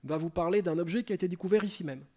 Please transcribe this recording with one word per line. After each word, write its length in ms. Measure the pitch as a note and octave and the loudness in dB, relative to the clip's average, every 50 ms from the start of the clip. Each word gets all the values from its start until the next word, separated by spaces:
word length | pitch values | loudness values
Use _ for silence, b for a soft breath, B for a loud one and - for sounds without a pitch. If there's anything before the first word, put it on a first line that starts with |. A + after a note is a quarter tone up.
| - | -4
va 140 | C3+ D3 D#3+ | -4 -4 -2
vous 120 | D#3+ E3 | -2 -2
parler 320 | D#3+ - E3+ E3+ F#3 G#3 | 0 0 0 2 2 2
d'un 160 | G3 F3 D#3 D#3+ | 2 2 0 0
objet 260 | F3 E3 E3+ A#3 A#3 | 0 0 0 -2 -2
qui 80 | - | -2
a 40 | G#3 | -4
été 120 | F3+ - F3+ | -2 -2 -2
découvert 360 | F3+ F3 - F#3 G3 G#3+ G#3 | -4 -4 0 4 4 4 4
ici 200 | G#3 - - F3+ | 2 -2 -4 -4
même 200 | D3+ C3+ C3 D3 - _ | -6 -8 -8 -14 -20 _